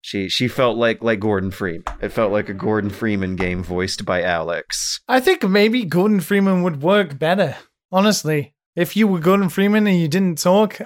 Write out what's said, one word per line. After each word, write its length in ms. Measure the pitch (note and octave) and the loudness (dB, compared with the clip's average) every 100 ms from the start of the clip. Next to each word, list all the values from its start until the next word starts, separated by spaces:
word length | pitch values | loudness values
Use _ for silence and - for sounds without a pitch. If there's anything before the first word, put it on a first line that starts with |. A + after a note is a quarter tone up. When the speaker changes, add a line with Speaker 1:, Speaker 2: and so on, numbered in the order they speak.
Speaker 1:
She, 260 | - G#2 F#2+ | -8 -6 -4
she 200 | - B2 | -2 -2
felt 280 | - B2+ A#2 | 0 0 2
like, 240 | A#2 A2 | 0 0
like 180 | A#2 A2 | -2 -2
Gordon 300 | G#2+ G2+ F#2+ | 0 -2 -2
Freeman. 340 | F#2 F#2+ E2 - - | -4 -6 -6 -10 -8
It 80 | G#2 | -6
felt 220 | A#2+ G#2+ | -2 0
like 160 | G#2 G#2 | 0 -2
a 60 | |
Gordon 360 | F#2+ G2 G#2+ G2+ | -4 -2 0 -2
Freeman 460 | F#2+ A2+ G2+ F#2+ F#2 | -4 -2 -2 -2 -4
game 260 | F2+ F2+ | -4 -4
voiced 420 | F2 F2+ F#2 - | -4 -4 -4 -6
by 180 | G2+ F2+ | -4 -2
Alex. 760 | F2 E2+ E2 E2 - - - - - | 0 -2 -2 -6 -6 -8 -6 -8 0
Speaker 2:
I 120 | B3+ | 0
think 220 | C4 F#4 | 2 0
maybe 420 | G3+ G3+ G#3+ B3 | 2 4 2 2
Gordon 360 | F#3+ F3 G3+ G3+ | 0 0 2 2
Freeman 420 | D#3+ G3+ G3 F#3 | 2 2 2 2
would 200 | F3+ D3 | 0 -2
work 360 | D#3 G3+ F#3+ C#3 | 2 2 2 -2
better, 380 | D#3+ F#3+ D#3+ - - _ _ | 0 2 0 -4 -16 _ _
honestly. 640 | F#3 G#3 G3+ D3+ D3+ C3 _ _ - | 2 2 0 0 -2 -4 _ _ -4
If 200 | F3 G3 | -2 2
you 100 | A3 | 2
were 100 | F3+ | 4
Gordon 320 | D#3+ G3 F#3+ | 4 4 2
Freeman 360 | - G3+ G#3+ G#3 | 2 2 4 4
and 140 | F3+ | 2
you 80 | D#3+ | 2
didn't 300 | F3 F#3+ D#3+ | 2 0 0
talk, 420 | F3+ G3 G#3+ - | 2 4 2 -2